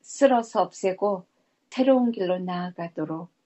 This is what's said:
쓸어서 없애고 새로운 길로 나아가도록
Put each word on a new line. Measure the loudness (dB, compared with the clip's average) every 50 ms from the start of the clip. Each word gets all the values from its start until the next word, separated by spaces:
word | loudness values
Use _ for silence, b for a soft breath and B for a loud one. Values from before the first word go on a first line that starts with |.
쓸어서 | _ -16 0 2 4 4 4 2 0 0 -2 -2
없애고 | -2 -2 -4 -4 -4 -2 -2 0 -2 -2 -2 -4 -8 _ _ _ _ _ _ _ _ _
새로운 | -2 0 4 4 4 4 4 0
길로 | 0 -2 -2 -2 -2 -2
나아가도록 | -2 -6 -6 -6 -6 -8 -8 -10 -10 -10 _ -8 -8 -6 -8 -10 -10 -14 _ _ _